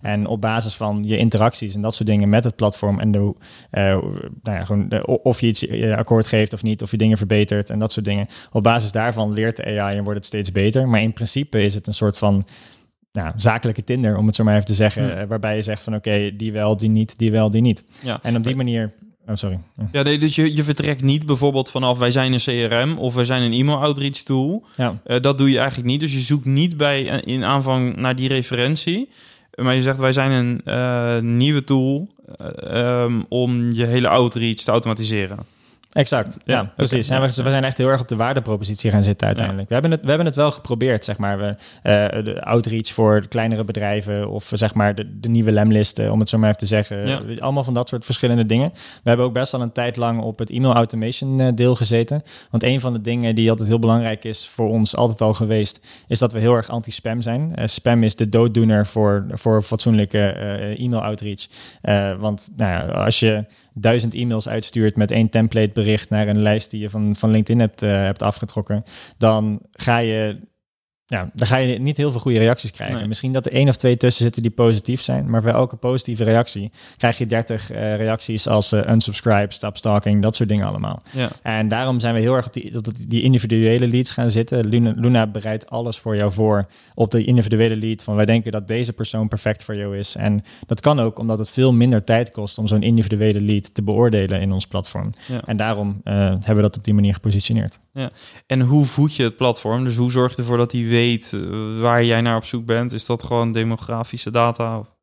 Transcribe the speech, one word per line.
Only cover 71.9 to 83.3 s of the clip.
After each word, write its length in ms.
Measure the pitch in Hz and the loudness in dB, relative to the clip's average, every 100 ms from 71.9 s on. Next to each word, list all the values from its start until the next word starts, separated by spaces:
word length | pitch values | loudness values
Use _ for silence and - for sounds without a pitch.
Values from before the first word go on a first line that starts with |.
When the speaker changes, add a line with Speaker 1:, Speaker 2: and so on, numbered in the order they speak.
| 143 | -2
Speaker 1:
heel 140 | 147 | -2
veel 100 | 123 | -2
goede 180 | 131 117 | 0 4
reacties 320 | 113 120 113 | 4 2 -2
krijgen. 280 | - 104 120 | -10 -6 -6
Speaker 2:
Nee. 100 | 110 | -4
Speaker 1:
Misschien 240 | 107 131 | -4 -2
dat 140 | 131 123 | -2 -2
er 60 | |
één 160 | 135 139 | 2 2
of 80 | 127 | 4
twee 200 | 127 120 | 2 4
tussen 260 | 123 117 | 2 2
zitten 180 | 117 113 | 0 0
die 80 | 113 | -4
positief 520 | - 117 110 - 127 | 2 2 2 0 -4
zijn, 260 | - 127 135 | -2 -4 0
maar 120 | 113 | 0
bij 100 | 110 | 2
elke 240 | 117 127 117 | 2 0 -2
positieve 480 | 123 127 - 113 | -2 -2 -4 -2
reactie 460 | 110 113 120 - 101 _ - - | 2 2 2 -4 -8 _ -20 -2
krijg 220 | 120 - | -2 0
je 80 | 113 | -2
dertig, 440 | 113 113 110 - | -2 -2 -6 -8
eh, 260 | 107 107 107 | -6 -4 -2
reacties 520 | 110 110 - 110 - | -2 -2 -4 -6 0
als, 240 | 110 101 | 2 2
eh, 180 | 107 - | 0 2
unsubscribe, 640 | 113 113 101 - 104 101 | 2 2 -2 2 2 0
stop 240 | - 107 101 | -4 -8 -6
stalking, 460 | 113 104 107 104 | 0 0 2 2
dat 140 | 104 110 | 2 0
soort 120 | 107 | 0
dingen 180 | 104 98 | 0 -2
allemaal. 360 | 50 52 - _ | -4 -6 -8 _
Speaker 2:
Ja. 180 | 135 123 - | -8 -8 -8
Speaker 1:
En 260 | - 110 110 | -6 -2 0
daarom 320 | 110 131 127 | 0 0 0
zijn 140 | 117 | 0
we 60 | 113 | 0
heel 140 | 113 | 2
erg 120 | 127 117 | 2 0
op 60 | |
die, 240 | - - 117 | -8 -8 -8
op 80 | 107 117 | -8 -8
die, 100 | 110 | -2
die 160 | 113 | 2
individuele 640 | 131 | 4